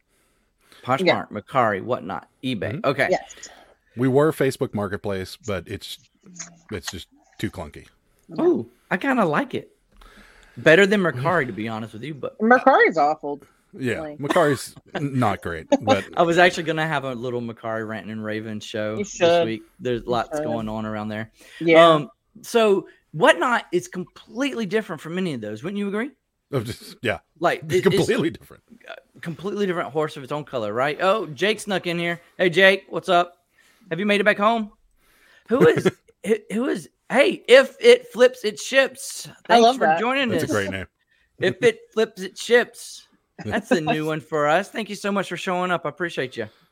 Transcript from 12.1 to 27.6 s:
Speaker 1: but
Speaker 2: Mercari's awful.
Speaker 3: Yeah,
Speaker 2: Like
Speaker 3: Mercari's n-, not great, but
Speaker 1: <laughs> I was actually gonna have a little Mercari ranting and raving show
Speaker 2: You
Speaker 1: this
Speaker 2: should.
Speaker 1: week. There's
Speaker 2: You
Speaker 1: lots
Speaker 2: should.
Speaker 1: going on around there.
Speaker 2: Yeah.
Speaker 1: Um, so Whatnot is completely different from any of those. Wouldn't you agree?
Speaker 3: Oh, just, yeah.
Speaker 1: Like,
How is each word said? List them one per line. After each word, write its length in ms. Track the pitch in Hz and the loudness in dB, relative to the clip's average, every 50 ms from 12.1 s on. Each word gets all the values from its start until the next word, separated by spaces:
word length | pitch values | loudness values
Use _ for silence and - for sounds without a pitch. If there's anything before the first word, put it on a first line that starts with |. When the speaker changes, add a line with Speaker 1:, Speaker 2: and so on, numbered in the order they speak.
| 160 | -10
Speaker 1:
but 220 | 131 120 - - - | -10 -10 -12 -6 -2
Speaker 2:
Mercari's 580 | 214 226 247 262 - 262 277 381 466 415 196 160 | 2 4 4 6 6 6 6 6 6 4 4 2
awful. 420 | 143 147 156 151 - 143 143 143 - - _ _ _ _ - | 0 0 0 -2 -6 -8 -10 -10 -12 -18 _ _ _ _ -12
Speaker 3:
Yeah, 280 | 202 131 123 107 85 | -6 -4 -4 -4 -4
Speaker 2:
Like 160 | - 151 147 151 | -6 -10 -10 -6
Speaker 3:
Mercari's 560 | 135 143 - 185 165 147 139 117 - - - - - _ - | -4 0 2 2 4 4 2 0 -4 -10 -18 -20 -16 _ -8
n-, 240 | 190 151 139 135 131 | -6 -4 -2 0 0
not 220 | 123 107 98 - - | 2 2 0 -2 -4
great, 240 | 90 85 80 - - 285 277 | -8 -8 -8 -4 -2 -2 0
but 220 | - - 254 196 202 - | 2 2 0 0 0 -2
Speaker 1:
<laughs> 60 | - - | -2 0
I 60 | 175 | 2
was 140 | 170 170 175 | 2 4 4
actually 240 | 175 180 180 190 165 | 4 4 4 0 -4
gonna 240 | 143 160 156 156 160 | -4 -4 -2 -2 -2
have 160 | 156 143 131 | -4 -4 -4
a 100 | 135 127 | -6 -8
little 280 | 117 120 127 120 120 | -8 -8 -6 -6 -6
Mercari 460 | 120 117 113 117 - 113 113 110 113 107 | -8 -8 -12 -10 -8 -8 -6 -6 -6 -8
ranting 240 | 110 107 90 98 | -10 -10 -10 -10
and 120 | 110 110 107 | -12 -10 -8
raving 380 | 107 107 107 107 113 110 107 | -6 -6 -6 -8 -8 -10 -12
show 320 | - - - 110 107 107 107 | -12 -10 -8 -6 -6 -4 -6
Speaker 2:
You 100 | 107 208 | -6 -8
Speaker 1:
this 80 | - - | -8 -4
Speaker 2:
should. 320 | - 185 170 170 170 170 | 0 2 2 4 2 2
Speaker 1:
week. 160 | 113 113 107 - _ _ - | 0 -4 -6 -10 _ _ -10
There's 220 | 120 123 123 117 107 | -6 -4 -4 -4 -4
Speaker 2:
You 60 | 113 | -4
Speaker 1:
lots 260 | 123 117 110 - 156 | -2 -2 -4 -4 -6
Speaker 2:
should. 100 | 147 151 | -6 -6
Speaker 1:
going 220 | 123 117 117 110 107 | -4 -6 -6 -6 -6
on 180 | 107 110 110 | -6 -8 -8
around 240 | 107 110 107 107 107 | -8 -8 -8 -8 -8
there. 220 | 107 107 110 - _ _ - - - - | -8 -8 -10 -12 _ _ -20 -20 -14 -4
Speaker 2:
Yeah. 280 | 160 165 165 156 170 170 | 2 6 8 10 10 10
Speaker 1:
Um, 220 | 160 151 143 - - _ _ _ _ - | 8 6 2 -4 -12 _ _ _ _ -20
so 460 | - - - 233 226 214 196 196 - - - _ _ _ | -8 -2 0 2 4 4 2 2 0 -4 -12 _ _ _
Whatnot 540 | - 156 190 285 311 339 320 262 240 214 - - | -2 2 4 4 4 4 2 0 0 -2 -2 -4
is 160 | - 175 175 - | -4 -4 -4 -6
completely 760 | - 185 180 - _ - - - 214 220 277 285 254 233 233 | -8 -12 -12 -12 _ -20 -20 -14 -8 -6 -4 -4 -4 -4 -4
different 360 | 180 180 220 214 - 180 151 | -2 -2 -4 -4 -4 -8 -12
from 160 | - 160 165 185 | -10 -8 -6 -4
any 160 | 190 175 147 | -4 -4 -4
of 80 | 120 | -6
those. 220 | 107 104 107 107 120 | -8 -8 -10 -10 -10
Wouldn't 140 | 175 202 202 | -8 -6 -6
you 100 | 202 202 | -6 -4
agree? 240 | 190 208 233 302 - _ _ _ _ _ _ _ | -4 -4 -6 -6 -10 _ _ _ _ _ _ _
Speaker 3:
Oh, 100 | - 135 | -6 -6
just, 340 | 110 117 107 - - - - - | -6 -6 -8 -12 -14 -20 -16 -8
yeah. 180 | - 110 98 82 - _ _ - | -6 -4 -4 -6 -8 _ _ -4
Speaker 1:
Like, 240 | 165 170 139 - | -2 -2 -2 -2